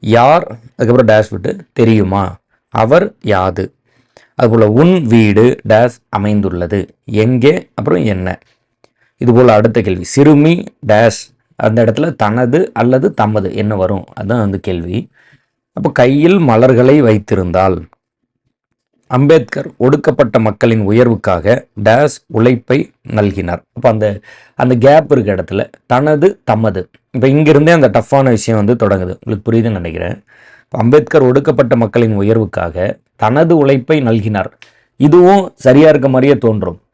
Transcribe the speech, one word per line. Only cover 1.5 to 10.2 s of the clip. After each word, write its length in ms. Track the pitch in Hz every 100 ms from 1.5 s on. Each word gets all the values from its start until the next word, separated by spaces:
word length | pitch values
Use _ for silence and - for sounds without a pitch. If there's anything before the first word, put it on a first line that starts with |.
| 196 -
தெரியுமா, 500 | - 117 110 98 98 92 90 _ _ _
அவர் 320 | - 110 156 202 _ -
யாது? 400 | 98 92 90 95 _ _ _ _ _ _ -
அதுபோல 300 | 120 113 107
உன் 220 | 110 170 185 135
வீடு 400 | 117 110 104 117 127 -
டேஷ் 320 | 110 120 - _
அமைந்துள்ளது, 720 | 107 104 104 98 87 87 101 90 _ - 104
எங்கே, 380 | 110 127 127 180 -
அப்புறம் 320 | - 104 175 123
என்ன? 240 | 95 92 92 _ _ _ _ _ _ _ _
இதுபோல் 280 | 123 120 123
அடுத்த 300 | 107 113 110
கேள்வி 240 | 107 90 87
சிறுமி 480 | -